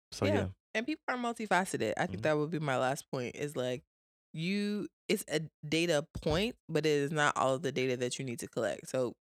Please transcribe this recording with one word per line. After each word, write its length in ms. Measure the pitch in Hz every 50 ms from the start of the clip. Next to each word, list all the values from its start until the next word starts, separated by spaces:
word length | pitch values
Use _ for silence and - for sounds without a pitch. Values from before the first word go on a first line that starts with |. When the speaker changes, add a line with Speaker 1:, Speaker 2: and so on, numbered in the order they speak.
| _ _
Speaker 1:
So, 140 | - - 107
Speaker 2:
Yeah. 80 | 98 101
Speaker 1:
yeah. 140 | 98 95 92 - - _ _ -
Speaker 2:
And 120 | 220 233
people 180 | 302 311 - _
are 100 | - 262
multifaceted. 760 | 247 240 233 233 - 220 202 190 175 190 - - 131 - 110 -
I 80 | - 160
think 140 | 180 98 95
Speaker 1:
Mm-hmm. 20 | 110
Speaker 2:
that 140 | 156 151
would 140 | 151 151 151
be 80 | 160 151
my 180 | 156 143 131
last 320 | 127 131 127 139 - - _
point 240 | - 135 123 110 -
is, 200 | - 147 147 147
like, 280 | 143 123 127 127 123 - _ _ _ _ _ _ _ _ _ -
you, 540 | 156 160 180 202 202 202 208 208 208 - - _ _ _
it's 160 | - - - - -
a 120 | 147 156 160 - _ _ -
data 380 | 147 156 160 170 175 160 147 156 - - -
point, 340 | - 165 151 175 208 240 - _ _
but 180 | - 160 151 156
it 40 | 156
is 220 | 147 147 143 143
not 240 | 160 151 147 143 -
all 160 | - - 131 135
of 60 | 131
the 100 | - 135
data 240 | 135 127 127 131 123
that 220 | 123 127 123 - -
you 60 | 139
need 140 | 127 117 120
to 80 | -
collect. 420 | 95 - - 113 98 71 - - -
So 260 | - 131 127 117 - - _ _